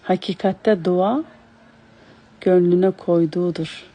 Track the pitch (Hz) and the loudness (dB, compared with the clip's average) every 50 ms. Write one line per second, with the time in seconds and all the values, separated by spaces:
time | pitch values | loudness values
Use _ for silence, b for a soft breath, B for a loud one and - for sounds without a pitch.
0 | _ - 185 - - - 180 - - 190 190 - - 220 214 180 160 185 180 180 | _ -2 -4 -2 -2 -8 -8 -2 -2 -4 -4 0 0 0 0 2 0 -2 0 0
1 | 185 202 247 294 330 - - - - - _ _ - - _ - - b b b | 0 0 0 -2 -4 -8 -14 -20 -20 -20 _ _ -20 -20 _ -20 -20 b b b
2 | b b b b b b - - - 185 185 180 175 175 175 180 185 190 185 - | b b b b b b -20 -4 0 2 4 4 4 4 2 2 2 0 0 -2
3 | - - 175 170 170 156 - 180 180 175 160 - 160 - - - - - | -2 0 2 2 2 0 0 -2 -2 -2 -4 -6 -8 -10 -10 -18 -20 -20